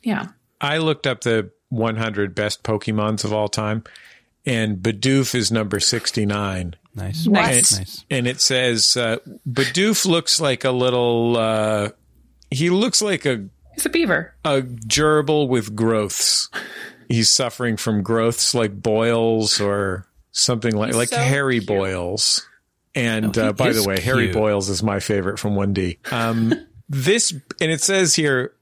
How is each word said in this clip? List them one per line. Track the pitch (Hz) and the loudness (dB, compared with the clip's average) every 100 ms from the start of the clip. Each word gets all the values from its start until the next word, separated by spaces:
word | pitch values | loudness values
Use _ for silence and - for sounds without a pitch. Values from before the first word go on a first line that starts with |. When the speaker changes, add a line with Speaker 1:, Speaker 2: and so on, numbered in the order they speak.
Speaker 1:
Yeah. | 226 202 180 _ _ _ | -2 -4 -6 _ _ _
Speaker 2:
I | 143 156 | -2 0
looked | 160 147 139 | 0 0 -2
up | 120 | -2
the | 120 113 95 _ _ | 0 0 0 _ _
one | 117 113 110 | -2 0 0
hundred | 110 101 101 | -2 -2 -2
best | 90 104 - | -2 -4 -4
Pokemons | - 107 - 107 107 107 | -2 -2 0 0 0 -2
of | 107 | -2
all | 107 107 | -2 -2
time, | - 107 110 - - - - _ _ - | -2 -2 -4 -6 -20 -20 -20 _ _ -2
and | 117 110 98 | 0 0 0
Bidoof | 107 101 131 135 127 | -2 0 2 2 2
is | 127 104 | 0 0
number | 113 104 117 | 0 0 0
sixty-nine. | - 117 - - 104 104 101 92 87 85 _ | 0 0 -2 -2 0 0 -2 -4 -6 -10 _
Speaker 3:
Nice. | 104 95 156 165 | -10 -8 -2 2
Speaker 1:
Nice. | 196 - 123 - | 4 4 2 2
Speaker 2:
And, | 101 | 0
Speaker 3:
Nice. | 92 - - | -4 -14 -6
Speaker 2:
and | 135 123 | -2 -2
it | 131 | 0
says, | - 127 127 117 - 123 | 0 2 2 2 2 2
uh, | 117 113 - - - | 0 -4 -6 -12 -6
Bidoof | 123 131 185 208 214 208 | -2 0 2 2 2 2
looks | 170 - - | 0 2 0
like | 151 127 | 0 0
a | 131 | 0
little, | 127 127 123 120 117 117 117 | 2 2 2 2 2 2 2
uh, | 110 110 107 107 104 - _ _ _ _ _ | 2 0 0 0 -2 -8 _ _ _ _ _
he | 131 170 | -2 2
looks | 185 240 - | 2 2 0
like | 214 180 143 | 0 0 0
a | 120 98 _ - | -2 -6 _ -18
Speaker 1:
He's | - - | -6 -2
a | |
beaver. | 339 285 156 170 _ | 0 0 0 -2 _
Speaker 2:
a | 156 139 | 0 0
gerbil | 127 117 110 143 151 151 147 151 139 | -2 -10 -4 2 4 4 2 2 2
with | 123 101 | 0 0
growths. | 107 113 110 104 - - - - - - - - - - | 0 2 2 0 0 0 0 -2 -8 -10 -14 -16 -20 -2
He's | 117 110 | 2 2
suffering | - 123 - 120 110 | 2 0 -2 -4 -2
from | - 104 | 0 0
growths | 95 113 117 117 - | 2 2 2 0 0
like | 123 110 101 | 0 -2 -2
boils | 117 107 117 117 113 113 107 - | 0 2 2 2 2 2 2 0
or | 101 101 98 92 - _ _ | 0 0 -2 -4 -10 _ _
something | - - 117 117 107 | -2 0 0 0 0
like, | 107 | 0
Speaker 1:
He's | 117 | 0
Speaker 2:
like | 120 | 0
Speaker 1:
so | - | 0
Speaker 2:
hairy | 135 139 135 120 | 2 2 2 0
Speaker 1:
cute. | 98 | 0
Speaker 2:
boils. | 101 95 92 87 101 - - - _ _ _ _ | -2 0 -2 -4 -2 0 -2 -4 _ _ _ _
And, | 131 120 110 110 113 | -2 0 0 0 0
Speaker 3:
Oh, | |
he | 107 | 0
Speaker 2:
uh, | |
by | 101 127 | 2 2
the | 113 | 2
Speaker 3:
is | 98 | 0
Speaker 2:
way, | 95 | 0
Harry | 92 131 117 | 0 2 2
Speaker 3:
cute. | 98 | 2
Speaker 2:
Boyles | 107 101 95 | 0 0 -2
is | 90 | -2
my | 107 98 | -2 -2
favorite | - 101 92 104 | 0 0 -2 -4
from | 107 101 | -2 0
one | 101 | 0
D. | 95 90 85 - | 0 -2 -6 -6
Um, | 120 117 113 113 349 - | -2 0 0 0 0 -6
<laughs> | - - | -20 -8
this, | 139 135 226 - 147 _ - | -2 2 2 0 -4 _ -4
and | 160 | -2
it | 160 | 0
says | - 190 175 | 0 2 2
here | - 151 131 131 _ | 2 2 2 -2 _